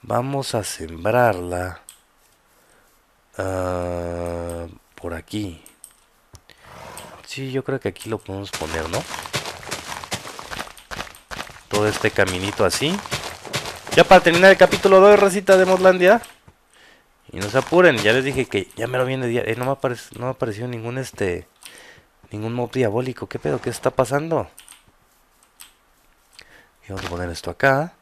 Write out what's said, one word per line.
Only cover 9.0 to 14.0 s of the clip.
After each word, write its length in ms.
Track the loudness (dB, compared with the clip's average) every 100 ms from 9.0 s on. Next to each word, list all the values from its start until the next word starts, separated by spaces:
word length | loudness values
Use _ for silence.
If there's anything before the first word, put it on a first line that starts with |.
| -6 -12 -10 -10 -10 -14 -14 -14 -12 -14 -12 -12 -12 -16 -14 -12 -12 -16 -16 -14 -12 -16 _ -14 -14 -16 -4
Todo 180 | 0 0
este 240 | 0 -2
caminito 540 | 0 0 0 -6 0
así. 340 | 0 0 -2 -4 -6 -10 -10 -14 -10 -10 -10 -14 -2
Ya 100 | 2